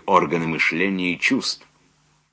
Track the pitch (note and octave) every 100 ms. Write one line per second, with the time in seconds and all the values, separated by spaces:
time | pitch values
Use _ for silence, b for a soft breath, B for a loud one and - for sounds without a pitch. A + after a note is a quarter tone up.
0 | - F2+ D#2 E2 E2 D2+ - E2 G2 F#2+
1 | F2+ E2 - C3 - - - _ _ _
2 | _ _ _